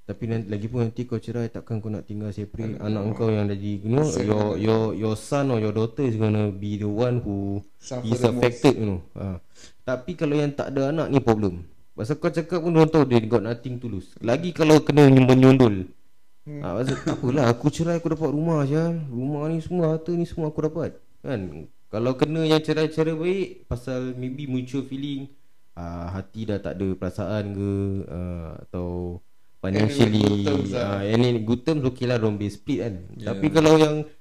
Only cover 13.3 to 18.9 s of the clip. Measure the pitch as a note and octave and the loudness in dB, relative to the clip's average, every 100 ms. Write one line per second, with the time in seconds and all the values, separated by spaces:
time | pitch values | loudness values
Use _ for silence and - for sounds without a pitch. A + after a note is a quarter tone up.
13.3 | A2+ G#2 A#2+ B2+ B2 A#2+ G2 - - A2 | 0 0 -6 -8 -8 -8 -10 -12 -6 -2
14.3 | C3 F3 D#3+ D#3 D3+ - C#3+ C#3+ C3+ B2+ | -2 -2 0 6 6 8 8 10 10 8
15.3 | C3 C3 C3 A#2+ G2 F2+ - - - - | 8 10 10 6 4 -6 -14 -20 -20 -20
16.3 | - D3+ D3 F#2 F#2 C3 C3+ D#3+ - B2+ | -20 -16 -12 -6 -4 -4 -4 -4 -4 -2
17.3 | C#3+ A#2+ A#2+ D3+ - E3 E3 E3 D#3 D#3 | 2 2 2 0 0 -2 -2 -2 -2 -2
18.3 | D3 E3 D#3+ C3+ D3+ E3 | -2 0 0 0 0 0